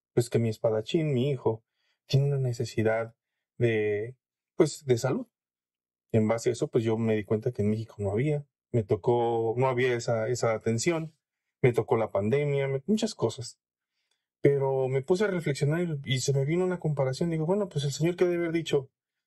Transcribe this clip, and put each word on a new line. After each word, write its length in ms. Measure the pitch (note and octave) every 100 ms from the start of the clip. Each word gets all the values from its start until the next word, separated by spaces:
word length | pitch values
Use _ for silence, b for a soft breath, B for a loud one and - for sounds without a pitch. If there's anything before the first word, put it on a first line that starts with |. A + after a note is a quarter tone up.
| _
pues, 160 | - A#2+
que 80 | A#2
mi 100 | A#2
espadachín, 640 | - A2+ A2 - F3 D3+
mi 180 | B2 C#3
hijo, 320 | C3 A2+ A2+ _ _ _ _ -
tiene 200 | C3+ C#3+
una 120 | C#3
necesidad 760 | B2+ A#2+ A2+ - A2 A2+ A#2 - _ _ _ -
de, 580 | A#2+ A2 G#2+ G#2 A#2 - _ _ _ -
pues, 300 | D#3 - C#3
de 100 | A#2+
salud. 300 | C3 G#3 - _ _ _ _ _ _ _ _
En 140 | A2+ A2
base 220 | A#2 B2
a 40 |
eso, 160 | A#2+ D3+
pues, 140 | B2
yo 140 | A2+ A2
me 180 | A2+
di 100 | G#2+
cuenta 280 | G2+ A2 A#2+
que 100 | A#2+
en 80 | G#2
México 260 | A2 A2 -
no 120 | G2+
había. 360 | G#2 D3+ D3 - _ _
Me 100 | A#2+
tocó, 720 | G#2 G#2+ - A#2+ A#2 A#2 A2+ A#2+
no 100 | C3
había 260 | B2 B2+
esa, 340 | A#2+ A#2+ A2+ A2+
esa 260 | B2 A#2
atención. 600 | A2 A#2 A#2 F3 E3 D#3+ - _ _ _ _
Me 120 | B2+
tocó 220 | A#2 G#2+ A2+
la 120 | G#2+
pandemia, 580 | G2+ G#2 C#3 D3 C#3 C#3
me, 140 | C3+ -
muchas 280 | G#3+ A3
cosas. 460 | - A#2 - A#2+ - _ _ _ _ _ _ _ _
Pero 480 | C#3+ C#3 C3+ C3+ C3
me 140 | C3+
puse 220 | C3 F#3
a 20 | G#3
reflexionar 560 | F3+ D#3 C3+ C#3+ E3 F3 C#3+
y, 100 | C#3+
y 60 | C3+
se 120 | C#3+
me 120 | C#3
vino 200 | C#3 F3
una 140 | F#3 F3
comparación. 520 | D#3 C#3+ C3 C3 E3+
Digo, 160 | D#3+ D#3
bueno, 220 | G#3 F#3+
pues, 160 | D3
el 80 | C#3
señor 240 | C3+ E3 F3
que 80 |
debe 200 | F3+ F3
haber 80 | E3+
dicho, 380 | E3 D#3+ C#3+ B2+ _ _ _